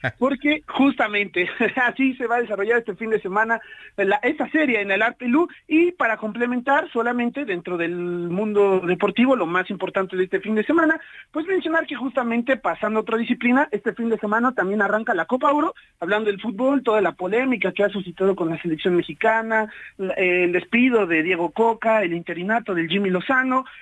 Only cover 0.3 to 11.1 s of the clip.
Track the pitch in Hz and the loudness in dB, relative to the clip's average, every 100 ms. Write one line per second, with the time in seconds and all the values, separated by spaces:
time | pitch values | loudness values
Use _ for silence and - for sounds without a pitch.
0.3 | 269 - 208 - - 277 269 220 208 202 | 0 -2 -2 -2 0 2 2 0 -2 -2
1.3 | 175 180 - 220 262 247 - 269 247 233 | -2 -4 -2 -2 0 0 2 0 0 -2
2.3 | 240 233 196 208 240 233 180 226 214 202 | 0 0 -2 0 0 -2 -6 -2 -2 0
3.3 | 202 226 226 - - - - 202 202 254 | 0 0 -2 -6 -20 -12 -2 0 0 0
4.3 | 311 262 311 294 220 196 196 226 - 254 | -2 -2 0 2 0 0 0 0 -2 0
5.3 | 277 349 - - 311 349 - 240 214 214 | 2 2 -4 0 4 4 2 -2 -2 -4
6.3 | 226 240 247 247 285 320 240 233 240 240 | -4 -2 -2 2 2 2 -2 -2 0 -2
7.3 | 277 262 180 175 180 175 175 175 175 175 | -2 -4 -6 -4 -4 -2 -4 -4 -4 -4
8.3 | 180 214 202 202 190 170 180 202 190 254 | -2 0 2 4 4 0 0 0 2 4
9.3 | 254 165 180 185 196 185 196 190 185 185 | 4 2 0 -2 -4 -4 -2 -2 -2 -2
10.3 | 190 196 220 214 330 311 320 - | -2 -2 -2 2 2 2 0 -6